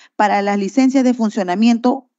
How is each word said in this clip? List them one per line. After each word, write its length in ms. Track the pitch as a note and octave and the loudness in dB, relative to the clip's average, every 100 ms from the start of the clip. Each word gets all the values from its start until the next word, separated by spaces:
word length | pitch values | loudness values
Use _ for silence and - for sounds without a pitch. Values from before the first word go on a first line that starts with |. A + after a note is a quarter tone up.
| _ - | _ -2
para 260 | G#3 G3+ | 0 0
las 160 | G3+ G3+ | -2 -2
licencias 460 | G3 C4+ C4 C4+ | -2 0 2 2
de 100 | B3+ | 2
funcionamiento 960 | B3 G#3+ G#3+ F3+ F#3 A#3 A#3 B3 C4+ - | 0 -2 -2 -4 0 2 2 0 -4 -8